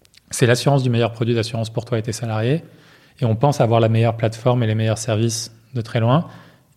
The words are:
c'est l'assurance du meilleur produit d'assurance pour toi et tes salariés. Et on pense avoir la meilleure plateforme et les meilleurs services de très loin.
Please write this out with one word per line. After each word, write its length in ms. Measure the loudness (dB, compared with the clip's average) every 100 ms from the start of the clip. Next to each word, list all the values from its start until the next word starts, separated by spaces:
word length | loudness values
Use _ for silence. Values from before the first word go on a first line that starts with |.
| _ _ _
c'est 160 | 0 2
l'assurance 380 | 2 2 0
du 60 | 2
meilleur 220 | 0 0
produit 220 | -2 -2 0
d'assurance 340 | -2 -4 -6
pour 160 | -8 -4
toi 120 | -4
et 40 |
tes 120 | -4
salariés. 500 | -6 -6 -2 0 -2 -4 -18 _ -20 _ _
Et 60 | -2
on 100 | 2
pense 240 | 2 2
avoir 200 | 2 4
la 80 | 4
meilleure 260 | 4 2 0
plateforme 480 | -4 -2 0 2
et 40 | 0
les 80 | 0
meilleurs 220 | 0 -2
services 560 | -2 0 0 -2 -8 -16 _
de 80 | -10
très 180 | -6 -2
loin. 280 | 2 2 0 -10 -20 _ _